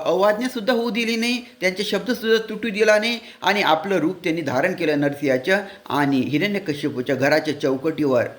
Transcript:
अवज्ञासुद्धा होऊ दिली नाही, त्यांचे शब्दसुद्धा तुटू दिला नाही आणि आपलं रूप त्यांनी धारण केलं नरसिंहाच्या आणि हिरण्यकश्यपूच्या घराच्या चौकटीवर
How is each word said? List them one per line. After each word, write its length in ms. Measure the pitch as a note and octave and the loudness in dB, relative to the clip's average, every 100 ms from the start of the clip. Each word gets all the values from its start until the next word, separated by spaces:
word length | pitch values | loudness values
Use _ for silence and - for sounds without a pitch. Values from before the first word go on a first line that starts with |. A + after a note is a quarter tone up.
अवज्ञासुद्धा 680 | - F3+ G3+ G#3 B3+ A#3+ G3 | 4 4 4 2 -2 -4 -2
होऊ 180 | A#3 A#3 | 0 0
दिली 260 | A3 A3+ A3+ | -2 0 0
नाही, 280 | A#3 B3 A#3+ - | 0 -2 -6 -4
त्यांचे 240 | F#3 F#3 | -2 -2
शब्दसुद्धा 640 | G3+ G3+ F#3 B3 A3 A3+ A3 | -2 -2 -2 -2 2 0 0
तुटू 200 | G#3+ A#3 | -6 -4
दिला 300 | G3+ A3 G#3+ | 2 4 4
नाही 200 | A3 A#3 - - | 2 -4 -8 -4
आणि 200 | F3+ G3+ | -2 0
आपलं 340 | D#3+ D#3 G3 F#3 | 2 2 2 0
रूप 280 | D#3 F#3 | 0 -2
त्यांनी 180 | F3 E3 | -2 -2
धारण 320 | C#3+ B2 E3+ | 0 0 0
केलं 260 | F3+ D#3+ D3 | 0 0 2
नरसिंहाच्या 640 | C#3+ C#3 C#3+ B2+ F3+ G3 G3 - - | 0 0 0 0 2 0 0 -12 -4
आणि 320 | C#3 C#3+ C3+ | 0 2 2
हिरण्यकश्यपूच्या 920 | A2+ D3 G3+ G3+ F#3+ D3 D3 B2 B2+ | 0 0 0 -2 -4 -4 -4 -4 -2
घराच्या 460 | B2+ C3+ D3+ D3+ C#3 | 0 2 2 2 -2
चौकटीवर 640 | C#3+ C3 D#3+ D3+ D3 B2 G#2 | -2 -2 -2 -2 2 2 0